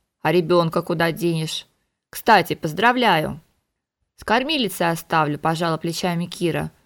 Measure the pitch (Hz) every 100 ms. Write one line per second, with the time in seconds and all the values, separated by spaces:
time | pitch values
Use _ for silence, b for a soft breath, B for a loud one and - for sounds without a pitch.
0 | _ _ 151 170 160 175 170 175 170 170
1 | 170 160 170 165 160 - - _ _ _
2 | _ - - 196 170 151 165 151 220 254
3 | 233 165 147 139 - _ _ _ _ _
4 | _ _ - 220 262 320 214 - 170 165
5 | - 165 151 143 160 165 170 160 165 165
6 | 185 170 170 - 170 147 156 -